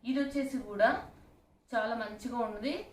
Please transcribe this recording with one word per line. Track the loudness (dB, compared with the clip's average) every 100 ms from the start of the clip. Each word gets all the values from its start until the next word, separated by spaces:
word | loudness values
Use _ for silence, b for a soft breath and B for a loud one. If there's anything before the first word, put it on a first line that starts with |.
| 0
ఇది | 0
వచ్చేసి | 2 0 0 -2 -4
కూడా | 4 4 4 -4 -16 -20 -20 _ _ _
చాలా | -2 0 -2
మంచిగా | -4 -6 -6 -2 -2
ఉంది | 0 -2 -2 -6